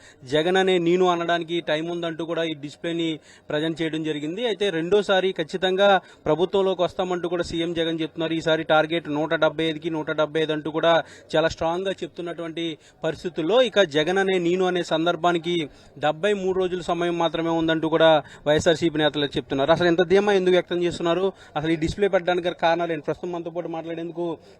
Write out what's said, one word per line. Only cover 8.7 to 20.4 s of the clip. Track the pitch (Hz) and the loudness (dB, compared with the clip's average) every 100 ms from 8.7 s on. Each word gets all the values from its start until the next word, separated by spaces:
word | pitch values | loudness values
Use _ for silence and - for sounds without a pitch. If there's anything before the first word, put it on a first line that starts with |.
| 156 156 165 151 | 2 4 -2 -2
నూట | 147 156 | -4 -2
డెబ్బై | 160 156 151 | 2 0 0
ఐదుకి | 160 151 165 | -2 -2 -4
నూట | 160 156 | -4 -4
డెబ్బై | 156 151 151 | -2 0 0
ఐదు | 156 | -2
అంటూ | 151 151 | -2 -2
కూడా | 156 160 165 - - - 160 | 0 2 2 0 -12 -4 0
చాలా | 160 | 0
స్ట్రాంగ్గా | - 160 175 190 | -2 -4 -4 -6
చెప్తున్నటువంటి | 180 165 - 175 165 165 160 165 151 - _ | -8 -10 -10 -10 -8 -10 -6 -8 -8 -16 _
పరిస్థితుల్లో | - 160 185 165 160 226 | -6 -4 -8 -4 2 4
ఇక | 247 202 | 4 4
జగన్ | 190 147 160 190 | 2 2 2 2
అనే | 190 190 | 2 2
నేను | 170 180 | 2 2
అనే | 185 180 | 0 0
సందర్భానికి | 170 160 170 170 170 170 160 175 143 - - - | -2 0 0 2 0 0 -2 -2 -4 -10 -20 -4
డెబ్బై | 147 156 196 | -2 0 0
మూడు | 208 190 185 | 0 -2 0
రోజుల | 185 180 | -2 -2
సమయం | 160 170 170 170 | -4 -2 0 0
మాత్రమే | 165 165 165 | 0 0 -2
ఉందంటూ | 165 160 160 160 | 0 0 0 0
కూడా | 160 160 156 - - - | 4 6 6 2 -6 0
వైఎస్ఆర్సీపీ | 151 - 156 170 151 | 2 4 2 0 2
నేతలు | 151 143 | 0 0
చెప్తున్నారు. | 143 - 127 135 139 | -2 -4 -4 -2 4
అసలు | 160 175 | 4 4
ఎంత | 170 | 2
ధీమా | 175 190 208 | 4 4 4
ఎందుకు | 196 | 2